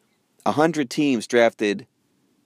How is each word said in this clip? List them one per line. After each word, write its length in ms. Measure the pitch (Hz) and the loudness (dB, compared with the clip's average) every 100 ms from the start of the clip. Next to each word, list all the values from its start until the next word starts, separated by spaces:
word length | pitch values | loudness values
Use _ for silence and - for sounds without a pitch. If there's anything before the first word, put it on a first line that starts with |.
| _ _ _ _ 104 | _ _ _ _ -4
a 60 | |
hundred 380 | 117 165 151 123 | 0 0 0 -4
teams 380 | 151 147 117 - | -2 0 -2 0
drafted 600 | 120 117 - 104 101 - _ _ _ _ _ | 2 2 2 -2 -4 -8 _ _ _ _ _